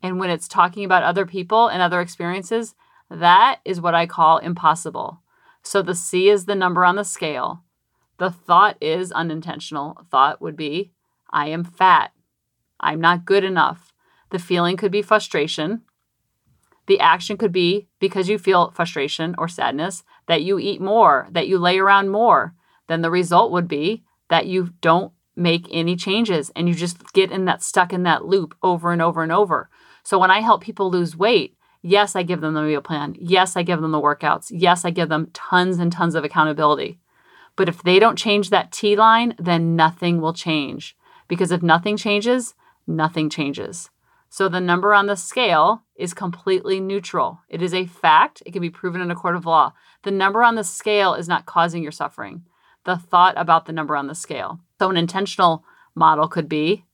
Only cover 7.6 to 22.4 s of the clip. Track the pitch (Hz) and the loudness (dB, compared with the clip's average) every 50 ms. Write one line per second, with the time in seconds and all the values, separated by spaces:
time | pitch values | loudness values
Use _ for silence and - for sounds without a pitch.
7.6 | _ _ _ _ _ _ _ _ _ _ _ _ 180 185 175 175 _ - 175 175 | _ _ _ _ _ _ _ _ _ _ _ _ -6 -6 -6 _ _ 2 4 4
8.6 | 196 214 - _ - 151 160 175 185 175 170 - 165 170 156 160 160 165 143 151 | 4 4 2 _ -4 -4 -2 -4 -4 -6 -6 -6 -6 -6 -6 -8 -10 -12 -12 -14
9.6 | - - 156 151 143 151 - - - _ - 135 135 143 156 - - 165 156 151 | -14 -12 -10 -10 -10 -10 -12 -18 -16 _ 2 2 2 2 2 -4 -8 -10 -8 -6
10.6 | 156 147 147 170 202 190 _ _ _ _ _ _ _ _ - - 147 151 156 170 | -8 -6 -6 -6 -8 _ _ _ _ _ _ _ _ _ -4 -4 -4 -4 -4 -6
11.6 | 175 175 _ _ 190 185 175 156 - - _ _ _ _ _ _ _ _ _ _ | -8 -8 _ _ 4 4 4 4 4 0 _ _ _ _ _ _ _ _ _ _
12.6 | _ _ _ _ - - 156 160 165 165 175 175 175 - 196 202 190 190 190 170 | _ _ _ _ -6 -4 -4 2 2 2 2 2 0 2 2 2 2 0 0 0
13.6 | 151 135 165 - _ _ _ _ _ _ _ _ _ _ - 185 175 - 185 175 | 0 0 0 -6 _ _ _ _ _ _ _ _ _ _ -10 -10 -4 -2 -2 0
14.6 | 175 175 185 175 220 202 180 208 202 - 214 214 208 - - 170 147 151 - - | 0 0 -2 -2 -4 -2 -2 -2 0 2 2 0 0 0 -4 -2 -2 -2 -4 -6
15.6 | 156 165 208 226 _ _ _ _ _ _ _ _ _ _ _ _ _ _ _ _ | -6 -6 -6 -8 _ _ _ _ _ _ _ _ _ _ _ _ _ _ _ _
16.6 | _ _ _ _ _ - 196 196 - 165 160 180 175 - 214 185 233 202 175 185 | _ _ _ _ _ 0 0 4 4 4 2 2 0 -8 -6 -4 -2 -2 0 0
17.6 | 180 170 185 208 202 _ _ _ - 196 190 190 185 175 214 214 - - 190 180 | 0 0 0 -2 -4 _ _ _ -4 -4 -2 -2 -2 -2 -2 -2 0 2 4 4
18.6 | 175 - _ - 175 170 - 156 147 151 - - 165 160 175 170 160 170 175 - | 4 2 _ -4 -6 -4 -4 -6 -6 -6 -4 -6 -6 -6 -4 -6 -6 -8 -6 -4
19.6 | - 123 123 139 156 185 185 - _ _ _ _ _ - 165 160 147 180 202 185 | -4 -4 -2 -4 -6 -8 -8 -10 _ _ _ _ _ -2 -2 -2 0 -2 -2 -2
20.6 | - 196 202 - 185 190 208 226 220 170 143 131 - - 170 175 160 - 190 185 | -2 -4 -6 -4 -4 0 4 6 6 6 6 4 0 -2 -4 -4 -2 0 0 2
21.6 | 170 175 180 190 190 196 196 196 196 196 196 208 233 240 180 139 | 2 2 2 4 4 4 4 4 4 2 0 2 4 4 4 4